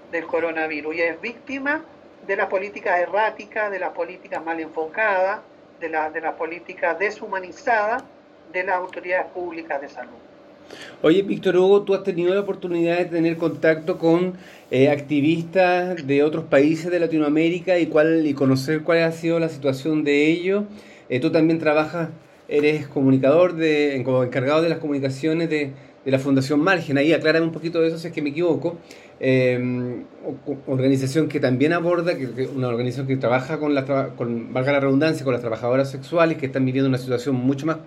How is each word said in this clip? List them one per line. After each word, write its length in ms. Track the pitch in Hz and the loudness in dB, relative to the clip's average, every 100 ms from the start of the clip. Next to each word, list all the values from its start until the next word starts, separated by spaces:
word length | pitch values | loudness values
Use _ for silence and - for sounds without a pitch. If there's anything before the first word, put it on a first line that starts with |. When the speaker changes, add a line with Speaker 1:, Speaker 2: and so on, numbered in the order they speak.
| - | -8
Speaker 1:
del 160 | 165 160 | -8 -4
coronavirus, 680 | 170 165 160 156 151 156 160 | -2 -2 -2 -4 -4 -6 -2
y 60 | |
es 180 | 170 160 | -2 -2
víctima 640 | 214 233 - 269 269 311 - - - - 175 | -10 -12 -12 -6 -4 -4 -6 -20 -20 -18 -6
de 100 | 196 | -4
las 100 | 196 | -2
políticas 500 | 190 202 208 202 175 | -2 -4 -6 -2 0
erráticas, 680 | 170 196 220 214 202 220 208 | 0 0 -2 -4 -10 -6 -4
de 80 | 190 | -4
las 100 | 170 | -6
políticas 520 | - 170 180 - 175 | -6 -8 -8 -12 -10
mal 160 | 160 165 | -6 -8
enfocadas, 840 | 156 165 160 214 220 190 190 214 - - - - | -8 -6 -6 -2 0 2 0 -2 -10 -20 -20 -12
de 80 | 165 | -6
la, 200 | 160 156 | -4 -4
de 120 | 156 | -4
las 140 | 156 - | -6 -6
políticas 640 | 160 175 - 180 175 165 | -8 -8 -14 -4 -2 0
deshumanizadas, 1040 | 208 208 214 190 180 - 254 226 208 254 - - - - - | -4 -4 -8 -8 -8 -8 0 0 0 -4 -8 -20 -20 -20 -10
de 120 | 180 | -6
las 120 | 190 180 | -2 -2
autoridades 520 | 180 175 180 180 160 | -4 -10 -4 -4 -2
públicas 480 | 185 175 165 151 139 | -8 -8 -10 -8 -8
de 80 | 139 | -8
salud. 220 | - 120 - - - - - - - - - | -14 -16 -18 -20 -20 -20 -20 -20 -20 -20 0
Speaker 2:
Oye, 200 | 156 185 | 4 4
Víctor 340 | 196 - 190 175 | 2 -2 2 4
Hugo, 240 | 185 202 | 6 6
¿tú 120 | 202 | 4
has 100 | 196 | 0
tenido 300 | 196 170 175 | -2 -2 0
la 80 | 196 | 0
oportunidad 560 | 196 196 180 170 170 170 | -2 -6 -4 0 2 2
de 80 | 165 | 0
tener 320 | 170 165 165 | 0 0 0
contacto 600 | 165 135 160 156 - 175 | -2 2 2 2 -2 0
con, 360 | 165 170 185 180 - - - | 2 4 2 -4 -16 -20 -2
eh, 200 | 127 139 | 4 4
activistas 1160 | 139 135 147 147 165 165 190 180 180 180 175 139 | 4 0 0 2 0 0 2 4 2 0 -6 0
de 160 | 139 | 2
otros 220 | 151 165 - | 2 0 2
países 460 | 139 147 156 175 | 4 4 2 -2
de 80 | 175 | 0
Latinoamérica 800 | 165 160 147 151 165 175 170 175 | 0 0 2 2 2 0 0 0
y 80 | 156 | 2
cuál, 380 | 160 156 165 151 | 4 4 4 2
y 80 | |
conocer 500 | 139 135 131 135 156 | 2 2 2 0 -2
cuál 160 | 156 165 | 2 2
ha 80 | 165 | 2
sido 280 | 165 165 165 | 0 -2 0
la 100 | 160 | 0
situación 540 | 147 135 131 160 156 | -2 -2 -2 0 0
de 240 | 147 143 151 | 2 4 4
ellos? 360 | 170 180 202 208 - - - - | 2 0 -2 -2 -10 -20 -20 -6
Eh, 100 | 127 | -2
tú 120 | 156 | 2
también 280 | 170 160 165 | 2 4 2
trabajas, 500 | 156 151 156 170 160 - - - - | 2 2 0 -4 -6 -8 -20 -20 -2
eres 400 | 147 147 151 135 | 2 2 0 -4
comunicador 680 | 151 135 131 135 160 180 165 | 0 2 4 4 4 4 2
de, 400 | 160 151 147 135 | 0 2 2 0
en-, 80 | |
como 200 | 127 127 | 0 0
encargado 380 | 127 135 127 156 | 0 0 0 2
de 80 | 170 | 2
las 80 | 151 | -2
comunicaciones 720 | 156 139 135 135 160 160 165 | -2 -2 -2 -2 -2 0 0
de, 220 | 151 135 135 - - 135 | -2 -4 -8 -20 -10 -2
de 60 | |
la 80 | 127 | 0
Fundación 420 | 139 135 135 147 | 2 2 2 2
Margen. 360 | 170 180 156 139 | 4 2 0 2
Ahí 140 | 151 | 4
aclárame 340 | 156 156 160 165 | 4 4 2 0
un 60 | |
poquito 300 | 165 165 165 | -4 -4 0
de 80 | 165 | 0
eso 80 | 165 | -2
si 100 | 165 | -6
es 60 | |
que 80 | 160 | -6
me 80 | 143 | -4
equivoco, 480 | 147 175 143 170 170 - - - - | 0 0 0 -2 -8 -14 -20 -20 -4
eh, 800 | 131 131 127 123 127 123 123 117 - - - | 2 4 4 2 -2 -4 -4 -8 -12 -12 -12
o-, 260 | 135 - | -10 -8
o-, 220 | 135 - | -8 -4
organización 560 | 131 135 135 131 160 151 | 0 2 2 0 0 0
que 100 | 147 | 0
también 340 | 127 123 147 | 0 2 2
aborda, 440 | 170 170 175 170 175 | 2 2 0 0 -2
que, 140 | 127 | -6
que 160 | 117 127 | -6 -6
una 220 | 139 123 | -2 -2
organización 360 | 117 123 127 135 | -2 -2 -4 -2
que 120 | 131 | -2
trabaja 420 | 120 127 135 156 | 2 0 0 -4
con 160 | 151 139 | 0 0
las 100 | 135 | 0
traba-, 300 | 135 135 - | -2 -2 -6
con, 360 | 120 117 117 | -6 -4 -4
valga 200 | 127 131 | -2 0
la 80 | 143 | 2
redundancia, 440 | 135 135 160 151 | 4 4 2 0
con 100 | 131 | -2
las 80 | 117 | -2
trabajadoras 500 | 120 110 120 131 135 | -2 -4 0 0 0
sexuales 460 | 135 - 170 165 156 | -6 -4 2 2 0
que 80 | 135 | -4
están 180 | 135 131 | -2 0
viviendo 240 | 131 135 | 2 2
una 80 | 127 | 0
situación 380 | 131 120 143 127 | -2 -2 0 0
mucho 320 | 127 139 156 | 0 0 -2
más, 100 | 160 | -4